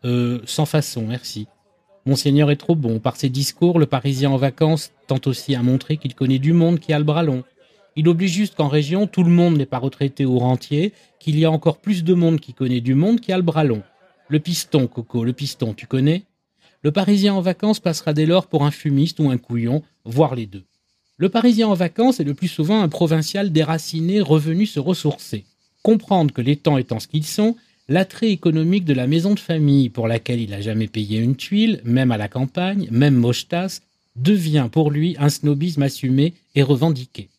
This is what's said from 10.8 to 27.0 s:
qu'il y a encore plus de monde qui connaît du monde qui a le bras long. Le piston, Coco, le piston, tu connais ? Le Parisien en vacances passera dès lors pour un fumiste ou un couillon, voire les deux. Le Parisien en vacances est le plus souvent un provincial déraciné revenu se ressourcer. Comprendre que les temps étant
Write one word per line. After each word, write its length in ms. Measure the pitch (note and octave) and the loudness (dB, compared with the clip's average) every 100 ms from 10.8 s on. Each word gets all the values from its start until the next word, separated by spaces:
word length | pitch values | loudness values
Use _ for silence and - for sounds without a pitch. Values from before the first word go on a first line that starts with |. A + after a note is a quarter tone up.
| G3 _ _ _ | -2 _ _ _
qu'il 200 | - D3+ | -2 2
y 60 | |
a 60 | D#3+ | 2
encore 260 | D#3 E3 D#3 | 2 0 -2
plus 280 | - F#3+ | -4 -2
de 100 | E3 | 2
monde 260 | F3+ E3 D#3+ | 2 4 0
qui 140 | - | -4
connaît 260 | A#2+ C3 B2+ | -6 -2 -2
du 140 | A#2+ | 0
monde 260 | C3 F#3 A#3 | 2 2 0
qui 100 | - | 0
a 60 | F#3 | -2
le 60 | |
bras 220 | F3 D#3+ | -2 0
long. 180 | D3+ G#2+ - _ _ _ _ | 0 -2 -8 _ _ _ _
Le 120 | D3+ | -4
piston, 460 | D3+ E3+ - D3+ B2 | -2 -8 -2 0 0
Coco, 360 | - A#2 B2 | -4 -6 -4
le 120 | A#2 | -4
piston, 400 | B2 C#3 - A2+ | -4 -8 -6 -8
tu 120 | G#2 - | -8 -6
connais ? 360 | C3 C#3 E3+ - _ _ _ _ _ | 0 0 0 -6 _ _ _ _ _
Le 100 | D3 | -2
Parisien 420 | D#3+ G3 G#3 G3+ | 0 2 2 2
en 80 | G3 | 2
vacances 380 | F3+ F3 G#3 G#3+ | -2 -2 -2 0
passera 340 | F3+ D#3+ - | -2 -4 -2
dès 100 | D3+ | 0
lors 220 | D#3 F3+ - | 2 2 2
pour 180 | D#3 | 0
un 60 | C#3+ | 0
fumiste 500 | - D#3 C#3 D3+ - | 0 -2 0 0 0
ou 80 | D3 | 0
un 80 | B2 | 0
couillon, 460 | _ A#2+ A#2 D3 D#3 _ A2+ | _ -4 -2 -2 -6 _ -6
voire 280 | A#2+ D3+ | 0 0
les 120 | B2 G#2+ | 0 -10
deux. 180 | F#2+ _ _ _ _ _ _ | -14 _ _ _ _ _ _
Le 100 | F#3 | -2
Parisien 400 | A#3 A#3+ A3 A3+ | 2 2 4 2
en 60 | |
vacances 460 | F#3 F3 - B3 B3+ | 0 -2 0 0 0
est 40 | |
le 100 | C#3+ | -4
plus 140 | C#3+ F3+ | -4 -6
souvent 320 | - D#3 G#3+ | -2 0 0
un 80 | F3 | 0
provincial 640 | - E3+ D#3+ D3+ G3 G3+ | 0 0 0 -2 -4 -2
déraciné 680 | D#3 D3+ D#3+ - D#3+ E3 G#3 | 0 0 -2 -6 -6 -2 0
revenu 420 | E3 D#3 D3+ E3 | 2 2 2 -2
se 160 | G#3+ - | -2 -2
ressourcer. 640 | C#3 F3+ D3+ - - G#2 - _ _ _ | -4 -2 -2 -4 -10 -12 -12 _ _ _
Comprendre 500 | - A3 - F#3+ D3 | 0 0 2 2 2
que 80 | - | 0
les 160 | B2 D3 | -2 0
temps 220 | - C#3 | 2 0
étant 220 | B2 A2+ | 0 -6